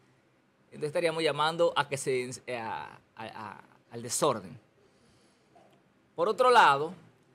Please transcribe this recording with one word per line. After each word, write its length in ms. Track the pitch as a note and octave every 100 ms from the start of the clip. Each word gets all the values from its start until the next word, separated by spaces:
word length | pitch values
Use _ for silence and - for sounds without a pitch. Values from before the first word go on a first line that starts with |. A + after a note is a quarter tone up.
| _ _ _ _ _ _ _
Entonces 140 | C#3 D3
estaríamos 340 | F3 E3+ D#3+
llamando 500 | D#3+ C#3+ D#3 E3 E3+ -
a 120 | C#3+
que 80 | C#3
se, 340 | - B2+ B2 A#2+ -
eh, 80 | A#2+
a, 420 | A2 E2 B1+ G#1+ _
a, 100 | -
a, 400 | A2 - G#2+ - - _ _
al 100 | A#2+
desorden. 560 | A#2 - D#3 A2+ F#2 - _ _ _ _ _ _ _ _ _ - _ _ _ _ _ -
Por 120 | F#3
otro 220 | G#3+ B3+
lado, 440 | A#3+ E3+ C#3 D#3+ F#3 - _ _